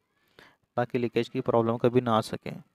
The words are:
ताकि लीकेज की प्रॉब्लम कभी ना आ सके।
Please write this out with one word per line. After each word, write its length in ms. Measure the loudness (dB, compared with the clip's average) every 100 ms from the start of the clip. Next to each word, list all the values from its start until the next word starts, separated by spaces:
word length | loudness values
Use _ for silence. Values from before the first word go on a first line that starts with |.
| _ _ _ -20 -20 _ _ -6
ताकि 220 | -4 -4
लीकेज 300 | -2 -2 -2
की 120 | -4
प्रॉब्लम 340 | 2 2 2 0
कभी 220 | 2 2
ना 160 | 2 0
आ 40 |
सके। 300 | 0 -8 -10 -14 -16